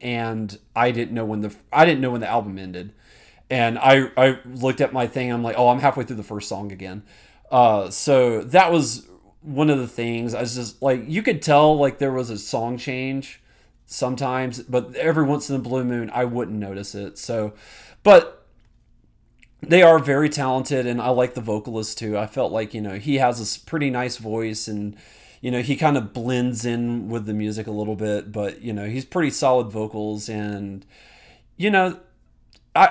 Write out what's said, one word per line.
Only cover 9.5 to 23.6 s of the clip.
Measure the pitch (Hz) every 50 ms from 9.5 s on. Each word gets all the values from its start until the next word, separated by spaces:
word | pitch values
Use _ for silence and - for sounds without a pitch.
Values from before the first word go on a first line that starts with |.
| 135 139 156 156
of | 143 131
the | 123
things. | 113 - 120 117 117 117 117 120 117
I | 113 113
was | 123 113 120
just, | 127 120 107 - _
like, | 131 139 127 120 110
you | 143 160 202
could | 220 - 170 143
tell, | - 160 143 143 151 151 156
like, | 143 143 131 - -
there | 143 135
was | 131 127 123 117
a | 110 104
song | - - - 117 117 120 123 120
change | - 139 127 127 131 135 135 135 135 - - - _ _ _ _ _ _ _ _ _
sometimes, | - - - 131 127 131 127 139 127 127 131 131 127 120 127
but | - 127 123 123 110 - 123
every | 127 143 160 151 160 151
once | 135 147 147 - -
in | 139
a | 135
blue | 117 120 127 131 123
moon, | 123 120 120 117 107 110
I | 123 127
wouldn't | 123 120 123 113 87 107 104
notice | 104 98 98 98 104 - -
it. | 101 101 92 - -
So, | - - 117 110 107 104 - - - - - - - - - _
but | - 208 196 170 - - - - _ _ _ _ _ _ _ _ _ _ _ _ _ _ _ _ _ _ _ _ _ _ _ _
they | 151 151 170 185
are | 175 165 165 156
very | 127 143 135 143 151 151
talented, | 147 147 135 131 131 131 127 - 143 131 120
and | 120 120 120
I | 110 127
like | 127 123 127 123 -
the | 127
vocalist | 107 110 107 107 104 120 110 110 107 - - -
too. | 117 107 107 101
I | 107
felt | 107 - 135 117 76
like, | 90 113 110 104 -
you | 110
know, | 107 101 95 101
he | 110 147 139
has | 135 131 123 117 117
a |
s-, | 110 - -
pretty | -